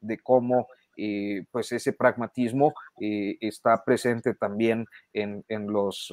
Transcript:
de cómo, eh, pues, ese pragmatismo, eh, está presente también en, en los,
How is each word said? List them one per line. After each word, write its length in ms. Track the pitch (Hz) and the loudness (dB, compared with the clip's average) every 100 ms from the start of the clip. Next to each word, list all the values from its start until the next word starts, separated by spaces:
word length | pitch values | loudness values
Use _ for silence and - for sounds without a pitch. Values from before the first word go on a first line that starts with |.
de 180 | 107 110 | -8 -8
cómo, 500 | - 127 120 127 - - _ - | 4 4 4 0 0 -12 _ -8
eh, 480 | 104 101 101 98 85 | -4 -4 -4 -6 -6
pues, 220 | 120 107 | -6 -4
ese 200 | 120 - | -2 -4
pragmatismo, 800 | - 127 113 113 - 120 131 147 - - - | 2 2 2 -6 -2 -2 2 2 2 -14 -6
eh, 380 | 104 104 101 - | -4 -2 -2 -4
está 420 | 107 - 120 117 | -6 0 2 2
presente 480 | - 123 123 117 120 | 4 2 2 0 -2
también 520 | 107 104 104 113 113 113 - _ | -2 -4 0 0 0 -4 -14 _
en, 320 | 107 104 101 - | -6 -6 -8 -8
en 180 | 107 104 | -8 -2
los, 440 | 104 101 - - | -2 -2 -4 -6